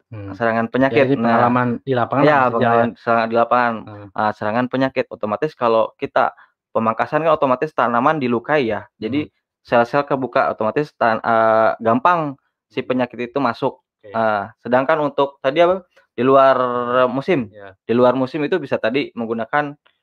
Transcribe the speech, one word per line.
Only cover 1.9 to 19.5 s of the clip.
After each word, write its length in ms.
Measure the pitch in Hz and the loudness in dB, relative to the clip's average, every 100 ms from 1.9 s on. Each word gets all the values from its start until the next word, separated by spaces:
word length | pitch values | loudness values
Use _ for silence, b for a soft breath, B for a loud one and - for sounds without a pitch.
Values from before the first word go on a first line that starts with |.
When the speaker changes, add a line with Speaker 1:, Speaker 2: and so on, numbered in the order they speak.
| 123 | -2
Speaker 1:
lapangan 240 | 113 127 | 0 2
Speaker 2:
iya, 80 | 147 | 2
Speaker 1:
lah, 80 | 143 | 4
Mas 80 | 127 | 2
Rizal, 80 | |
ya? 80 | 117 | 0
Speaker 2:
pengalaman 280 | 120 117 117 - | 2 2 0 -2
serangan 260 | 120 117 113 | -2 0 0
di 80 | 117 | 0
lapangan. 380 | 120 120 120 110 | 2 2 0 -4
Speaker 1:
Hmm. 260 | 110 104 101 | -12 -18 -10
Speaker 2:
Nah, 160 | - 107 - | -4 -4 -2
serangan 280 | 107 117 123 | -4 -2 -2
penyakit 360 | 131 135 131 - | -2 -2 -2 -6
otomatis 420 | - 107 104 156 - | -8 -6 -4 -4 -2
kalau 320 | 120 113 - - | 0 2 0 -6
kita 260 | 139 135 120 - b _ _ | -4 -2 -2 -4 b _ _
pemangkasan 560 | 113 110 110 120 151 160 | -2 -2 -2 -2 -2 0
kan 60 | |
otomatis 360 | 151 135 127 156 | 0 0 0 -2
tanaman 480 | - 120 120 143 160 | -2 0 2 0 0
dilukai 480 | 123 117 - 151 113 | -2 -2 -2 -2 -2
ya. 160 | 101 98 _ | -6 -10 _
Jadi 240 | 110 143 147 | -6 -6 -6
Speaker 1:
Hmm. 80 | _ _ _ - | _ _ _ 0
Speaker 2:
sel-sel 400 | 120 120 143 143 | 0 2 -2 -2
kebuka 480 | 135 123 135 76 | -4 -2 0 -2
otomatis 400 | - 110 143 151 | -2 -2 -2 -4
tan-, 240 | _ 117 113 | _ 0 0
eee, 520 | - 113 113 110 110 - | 0 2 4 4 2 0
gampang 560 | 113 120 175 170 147 135 _ _ _ | 0 2 2 0 -2 -10 _ _ _
si 120 | 139 | -10
Speaker 1:
Hmm. 60 | 127 | -4
Speaker 2:
penyakit 400 | 127 123 113 120 | -4 -4 -8 -8
itu 40 | 139 | -4
masuk. 400 | 127 - 131 - | -4 -2 -6 -6
Speaker 1:
Oke. 320 | _ _ 104 | _ _ -8
Speaker 2:
Nah, 400 | 110 113 104 107 - | -2 -2 -2 -6 -12
sedangkan 360 | 120 127 139 160 | -2 0 2 0
untuk 400 | 143 143 139 - | 0 -2 -2 -2
tadi 160 | 135 156 175 | -2 2 2
apa? 160 | 185 - b b | 0 -6 b b
Di 80 | - | -2
luar 340 | 131 135 135 127 | 4 6 6 4
Speaker 1:
Hmm. 540 | 123 123 120 127 127 | 0 -2 0 2 2
Speaker 2:
musim. 400 | 131 190 143 107 | 0 -2 -2 -4
Speaker 1:
Iya. 240 | 104 98 - | -12 -20 -14
Speaker 2:
Di 100 | - 120 | -2 4
luar 160 | 123 | 4
musim 260 | 131 127 160 147 | 4 -2 -4 -2
itu 160 | 185 | -4
bisa 160 | 139 - | -2 -2
tadi 320 | 113 139 120 117 | -2 -2 -4 -8
menggunakan 560 | 113 113 110 | -6 -6 -2